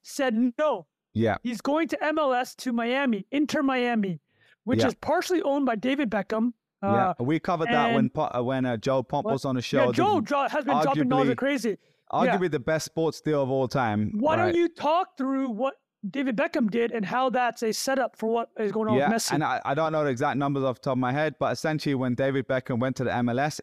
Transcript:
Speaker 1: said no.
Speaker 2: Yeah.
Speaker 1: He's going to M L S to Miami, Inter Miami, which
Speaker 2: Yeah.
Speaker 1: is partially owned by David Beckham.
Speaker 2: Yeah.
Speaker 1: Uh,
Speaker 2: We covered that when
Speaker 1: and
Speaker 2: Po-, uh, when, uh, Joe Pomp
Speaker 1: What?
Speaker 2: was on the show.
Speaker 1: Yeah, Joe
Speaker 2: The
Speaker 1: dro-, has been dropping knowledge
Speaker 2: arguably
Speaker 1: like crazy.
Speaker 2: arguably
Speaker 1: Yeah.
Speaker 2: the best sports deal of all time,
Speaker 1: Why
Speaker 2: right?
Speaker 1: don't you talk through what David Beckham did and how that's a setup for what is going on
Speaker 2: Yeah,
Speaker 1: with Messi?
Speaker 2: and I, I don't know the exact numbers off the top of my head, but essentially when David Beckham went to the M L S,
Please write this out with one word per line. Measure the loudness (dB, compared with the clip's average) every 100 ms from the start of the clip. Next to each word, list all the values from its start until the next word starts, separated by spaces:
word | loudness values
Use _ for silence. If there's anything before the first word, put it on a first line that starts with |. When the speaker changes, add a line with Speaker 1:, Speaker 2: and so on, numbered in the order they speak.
Speaker 1:
said | -10 -4 0 2 0 0
no. | -2 -2 -6 _ _
Speaker 2:
Yeah. | 0 0 0
Speaker 1:
He's | -4 -4
going | 0 0 0
to | -2
M | -2 0
L | 2
S | 0 -2 -6
to | -4
Miami, | -2 0 0 0 0 -2
Inter | -2 0 2
Miami, | 2 2 0 0 0 -4 _ _ _ _
which | -2 2
Speaker 2:
Yeah. | 2
Speaker 1:
is |
partially | 0 0 0 2 0
owned | 2 0 0
by | 0
David | 0 0 0
Beckham. | -2 -2 0 -2 -4 _ _
Speaker 2:
Yeah. | 0 2 2 0
Speaker 1:
Uh, |
Speaker 2:
We | 0 0
covered | 0 -2 2
that | 2 4
when | 4 2
Speaker 1:
and |
Speaker 2:
Po-, | 0 -2
uh, | -2
when, | -2 0 0
uh, | -2
Joe | 0 0
Pomp | 0 -4
Speaker 1:
What? | -2
Speaker 2:
was | -2
on | -2
the | -4
show. | 0 2 2
Speaker 1:
Yeah, |
Joe | 2 2 2
Speaker 2:
The | 0
Speaker 1:
dro-, | 0 0
has | -2
been | 0 2
dropping | 2 2 2
knowledge | 2 2
Speaker 2:
arguably |
Speaker 1:
like | 0
crazy. | 0 0 -2 -4 _ _ -4
Speaker 2:
arguably | 0 2 2
Speaker 1:
Yeah. | 0
Speaker 2:
the | -2
best | -2 -2 -2
sports | -2 -2 -2
deal | 0 0
of | 2
all | 0 0
time, | 0 0 0 0 0
Speaker 1:
Why | 0 2
Speaker 2:
right? | 2
Speaker 1:
don't | 2
you | 0
talk | 0 0 0 0 -4
through | -2 -2 -2
what | -2 -4 -6 _ _ -8
David | -4 -2 0
Beckham | 0 0 0
did | 0 0
and | -2 -2
how | 0 0
that's | 0 -2 -2
a | -4
setup | -2 -2 -2 -2 -2
for | -2
what | -2 -2 -4
is | -2
going | 0 2
on | 2
Speaker 2:
Yeah, | 4
Speaker 1:
with | 2
Messi? | 0
Speaker 2:
and | 0
I, | 0 -2
I | -2
don't | 0 0
know | 0
the | 0
exact | 0 0 0
numbers | 0 0
off | -2 -2
the |
top | -2
of | 0
my | 0
head, | 0 -2 0
but | -2
essentially | -2 -2 -2 0
when | 0 0
David | 0 0 0 0
Beckham | -2 -2 -2
went | -2 -2
to |
the | -2
M | 0 0
L | 0
S, | -2 -4